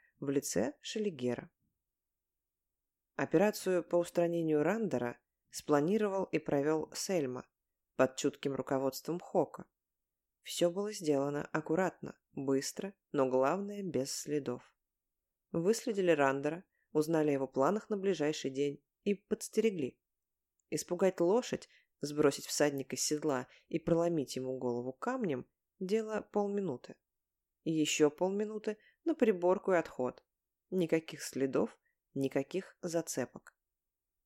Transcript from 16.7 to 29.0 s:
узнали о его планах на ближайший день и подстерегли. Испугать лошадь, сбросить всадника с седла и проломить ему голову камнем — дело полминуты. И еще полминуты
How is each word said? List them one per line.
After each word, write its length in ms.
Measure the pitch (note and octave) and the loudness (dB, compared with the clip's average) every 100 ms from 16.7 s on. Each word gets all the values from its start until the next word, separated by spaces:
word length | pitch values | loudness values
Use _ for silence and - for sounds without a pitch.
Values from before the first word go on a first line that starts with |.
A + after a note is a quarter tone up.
| _ _ | _ _
узнали 380 | D#3 D3+ E3 D3+ | 0 2 4 4
о 20 | |
его 140 | C#3 C3+ | 2 0
планах 420 | C3+ C#3+ G#3 - | 2 2 2 -2
на 80 | G3+ | -2
ближайший 540 | G3 D#3+ D3+ D#3 C#3 | 0 0 0 0 -4
день 300 | C3 C#3+ C#3+ _ _ | -2 -2 -4 _ _
и 120 | G3+ G3 | -2 -2
подстерегли. 840 | - G#3+ - A3 A3 F3+ B2 - _ _ _ _ _ _ - | -2 -6 -2 0 2 0 -6 -6 _ _ _ _ _ _ -8
Испугать 500 | A3+ - F3 F#3+ - | -8 -4 2 2 4
лошадь, 480 | E3+ A#3 - - - _ _ - | 2 2 0 -8 -8 _ _ -12
сбросить 460 | D3 D3 D3 - - | -8 4 4 2 -6
всадника 500 | - D3 C#3 C3 C3 | 0 0 0 -6 -4
с 60 | |
седла 460 | - D3+ D#3 B2+ B2+ - - | -2 0 0 -2 -4 -14 -8
и 120 | - | -4
проломить 580 | - E3 E3+ E3 B2+ C3 | 2 2 2 0 -2 -6
ему 200 | C3 C3 | -6 -4
голову 360 | B2 A#2+ B2+ | -2 -2 -4
камнем — 520 | - A#3+ C4 G3 B2+ - _ _ - | -6 -6 -4 -2 -4 -8 _ _ -10
дело 420 | F#3 A3 A3 G#3+ - | -2 -2 -2 -6 -4
полминуты. 640 | G#3 G3+ G3+ F#3 B2 - - _ _ _ _ _ _ - | -2 -2 -2 -4 -6 -10 -20 _ _ _ _ _ _ -2
И 60 | |
еще 380 | D#3+ D3+ - D3 | 0 2 4 4
полминуты 680 | D3 F#3 G3+ G#3+ G#3+ - G#3 _ _ | 4 -2 0 -4 -4 -6 -8 _ _